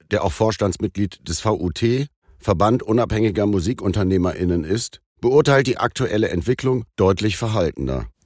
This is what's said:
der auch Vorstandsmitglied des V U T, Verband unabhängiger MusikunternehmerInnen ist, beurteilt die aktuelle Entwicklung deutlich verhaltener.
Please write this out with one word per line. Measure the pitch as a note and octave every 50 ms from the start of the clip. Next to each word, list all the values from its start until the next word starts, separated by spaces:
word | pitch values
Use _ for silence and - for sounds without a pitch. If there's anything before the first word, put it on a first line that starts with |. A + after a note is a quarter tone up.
| _ -
der | G2+ G#2 F#2
auch | G2
Vorstandsmitglied | - - A2 A2 G#2 - G#2 G2 - - - F2 - G2 G#2 F2+ - - - -
des | E2+ -
V | - G#2+ G#2+ -
U | F2 F2
T, | - - A2+ A2+ A#2+ C3+ C#3+ - _ _ _ _ - _
Verband | - G#2+ G2 E2 G2+ A2 A#2+ A#2+ -
unabhängiger | - A2 A#2+ A2+ - G#2+ G#2+ A2 G#2+ F2+ G#2+ G2+ G#2
MusikunternehmerInnen | G#2 F#2+ D#2+ G#2+ B2+ - F#2+ G2+ F2 G2+ F#2+ F#2 F#2+ F#2 F2 F2+ - - F#2 F2+ F2 E2 D2
ist, | E2 G2+ A#2+ - - - - _ _ _ -
beurteilt | - B2 C3+ D3+ D#3 C#3+ C#3 C3+ C3 B2
die | A#2 -
aktuelle | A#2 A#2 - - B2+ - G#2+ G#2+ A2 -
Entwicklung | - F2 D#2+ A#2+ B2+ - - C3 C3 B2 A2+ - _
deutlich | - F#2+ F#2+ G2 F2 G#2 G#2+ F#2+
verhaltener. | - A#2 A2 A2 G#2 F2 D2+ - - C2+ B1+ C2 C2 A#1 - - _ _